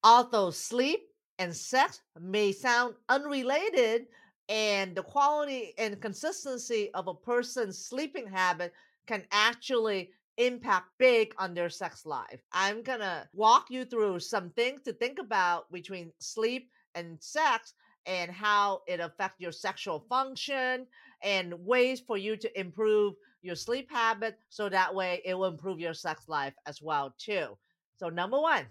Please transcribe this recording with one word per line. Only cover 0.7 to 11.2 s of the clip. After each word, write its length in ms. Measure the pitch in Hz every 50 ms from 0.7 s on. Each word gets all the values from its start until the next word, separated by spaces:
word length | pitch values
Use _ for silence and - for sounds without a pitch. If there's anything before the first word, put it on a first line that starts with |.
| 226 247 254 277 330 440 - _ _ _ _ _ _ -
and 180 | 185 175 170
sex 460 | - - - - 254 277 392 - - _ _ _ 160
may 320 | 170 185 190 214 208 202 196
sound 420 | 196 - 254 240 240 247 247 220 - _ -
unrelated, 920 | 254 277 285 294 285 269 254 247 277 302 370 427 349 269 247 220 220 233 240 - _ - - _ _ _ _ -
and 440 | 208 220 214 214 202 196 196 185 175
the 80 | 190 185
quality 720 | - - 277 285 285 302 302 294 285 269 254 226 175 - -
and 200 | 226 214 208 202
consistency 920 | 202 220 196 - - 311 370 - - 277 254 247 247 - 240 220 208 196 -
of 160 | 185 180 180
a 60 | 180
person's 640 | - _ 240 240 240 247 247 - 254 233 196 185 185 -
sleeping 400 | - 240 262 311 294 - - 247
habit 480 | 202 190 190 185 180 175 160 180 175 - - - _ _ _ _
can 180 | - 233 202 185 _ -
actually 760 | 208 214 226 240 240 - - 262 240 220 220 208 190 180 - - _ _ _ _
impact 540 | - 240 247 247 247 240 247 202 185 - _ _ _
big 360 | 254 254 240 233